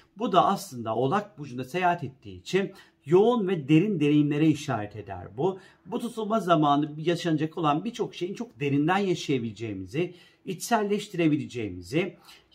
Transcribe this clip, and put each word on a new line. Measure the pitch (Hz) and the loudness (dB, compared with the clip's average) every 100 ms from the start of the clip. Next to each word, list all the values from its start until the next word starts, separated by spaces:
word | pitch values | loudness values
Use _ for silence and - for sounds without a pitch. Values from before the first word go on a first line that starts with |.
| _ 190 | _ -8
Bu | 220 | 0
da | 180 - | 4 4
aslında | 196 - 123 113 113 | 0 -6 -10 -4 0
Oğlak | 135 202 202 - | 0 0 -4 -12
Burcu'nda | 147 127 | -12 -10
seyahat | 127 180 180 170 | -6 0 0 0
ettiği | 131 - 101 90 | -4 -12 -18 -16
için | - 185 185 - - _ 139 | -2 -2 -2 -6 -20 _ 4
yoğun | 180 226 240 185 | 6 6 4 2
ve | 180 131 | -2 6
derin | 156 214 175 | 6 6 2
deneyimlere | 147 151 147 147 160 | 4 4 4 4 2
işaret | 143 - 113 101 107 | 2 -2 -4 -6 -10
eder | 101 92 92 104 | -12 -12 -12 -2
bu. | 185 190 - _ 190 | -2 -2 -12 _ -10
Bu | 233 | -8
tutulma | 233 220 208 220 | -6 -6 -2 -2
zamanı | 175 160 147 143 151 151 | 2 4 4 2 0 -2
yaşanacak | 160 165 170 156 156 - | -2 -2 0 0 -2 0
olan | 151 151 220 | 0 0 -4
birçok | 226 185 - | -6 -8 -6
şeyin | 180 | -8
çok | 196 233 - | -8 -12 -6
derinden | 143 143 156 190 | 0 2 2 2
yaşayabileceğimizi, | 196 165 - 131 113 101 113 95 92 143 175 - - _ - | 0 -2 -2 -2 -4 -8 -10 -8 -8 -6 -6 -8 -20 _ -12
içselleştirebileceğimizi, | 185 - 226 202 208 - - 160 139 117 120 104 90 90 147 190 - - - _ | -10 -2 -2 0 -2 -4 0 2 2 -2 -6 -8 -8 -4 -4 -4 -8 -20 -20 _